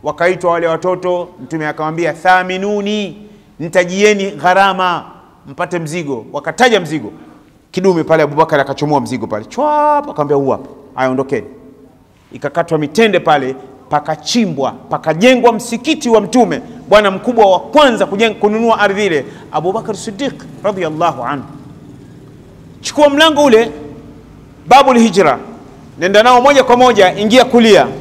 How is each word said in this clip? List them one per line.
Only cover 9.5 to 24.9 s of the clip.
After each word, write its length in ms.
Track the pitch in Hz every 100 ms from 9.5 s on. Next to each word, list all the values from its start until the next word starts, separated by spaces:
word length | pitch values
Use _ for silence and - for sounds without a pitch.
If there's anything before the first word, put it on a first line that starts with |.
| - 302 302 294 294 294
akamwambia, 280 | - 143 143
"Huu 120 | 139
hapa." 200 | 104 - - - -
Haya, 140 | 131
ondokeni. 380 | 131 135 120 - - - _ - _ _ _ _
Ikakatwa 460 | - 147 165 165 160
mitende 420 | 147 214 226 180
pale, 360 | 156 151 127 135 - - -
pakachimbwa, 840 | 147 143 156 - 240 208 143 127
pakajengwa 840 | 113 - 151 160 160 240 254 226
msikiti 560 | 220 - 233 240 320 240
wa 120 | 220
Mtume, 400 | 202 254 208 147 - - -
bwana 220 | 202 208
mkubwa 400 | 190 240 233 202
wa 80 | 180
kwanza 460 | - 302 285 214 185
kujenga, 300 | 202 226 202
kununua 400 | 208 220 233 214
ardhi 260 | 202 196 208
ile, 200 | 151 - - -
Abubakar 440 | 151 165 208 220 208
Siddiq 480 | - 196 277 - - -
radhiyallahu 600 | 202 196 165 156 170 127
anhu. 200 | 120 139 113 - - - - - - - - - - - - -
Chukua 280 | - - 294
mlango 340 | 277 320 294
ule, 280 | 294 220 233 - - - - - - - - - -
Babul 320 | 254 277